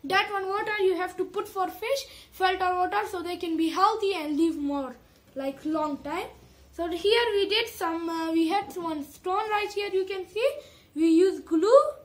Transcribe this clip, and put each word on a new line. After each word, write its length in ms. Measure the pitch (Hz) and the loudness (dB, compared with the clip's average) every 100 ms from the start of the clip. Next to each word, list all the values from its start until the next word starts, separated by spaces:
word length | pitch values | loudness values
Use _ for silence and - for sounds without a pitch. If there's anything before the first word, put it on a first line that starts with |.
| 277 | 0
That 260 | 381 415 | 0 0
one 160 | 403 381 | -4 -4
water 340 | 403 440 415 | -4 -4 0
you 140 | 381 339 | 0 0
have 220 | 359 - | -4 -4
to 80 | 370 | -6
put 220 | 403 - | -6 -8
for 200 | 381 359 | -4 -4
fish, 380 | - 440 539 - - - | -4 -4 -4 -4 -18 -20
filter 420 | - 370 370 370 | -2 0 2 0
water, 320 | 359 359 403 415 | 0 0 0 -4
so 100 | 359 | -6
they 140 | 339 349 | -6 -6
can 220 | 349 320 | -4 -2
be 120 | 330 | -2
healthy 440 | 339 392 440 403 359 | 2 2 2 -2 -2
and 220 | 302 294 | -2 0
live 200 | 330 294 | 0 0
more, 380 | 285 285 262 247 - _ _ - | -4 -4 -6 -10 -20 _ _ -6
like, 280 | 269 277 311 | -6 -6 -4
long 320 | 311 311 285 | -2 -2 -4
time. 300 | 285 330 - - - - - | -6 -8 -8 -14 -20 -20 -20
So 160 | - 339 | -8 -6
here 380 | 339 392 466 466 | -2 2 4 4
we 160 | 403 392 | 0 0
did 180 | 427 466 | 0 -2
some, 400 | - 349 330 330 | -2 -2 -2 -4
uh, 220 | 330 330 | -4 0
we 160 | 330 330 | 2 2
had 280 | 392 403 370 | 0 -4 -8
one 280 | 339 311 | -6 -6
stone 460 | 277 - 359 381 440 | -8 -10 -4 -2 0
right 220 | 415 403 | -2 -2
here, 180 | 392 403 | -4 -2
you 140 | 370 381 | -2 -2
can 220 | 392 359 | -6 -6
see. 220 | 415 523 587 - - - 294 | -2 -2 -2 -16 -20 -14 0
We 140 | 330 | 4
use 300 | 320 381 320 | 6 6 2
glue 440 | - 320 381 523 605 - | -2 2 8 8 8 -2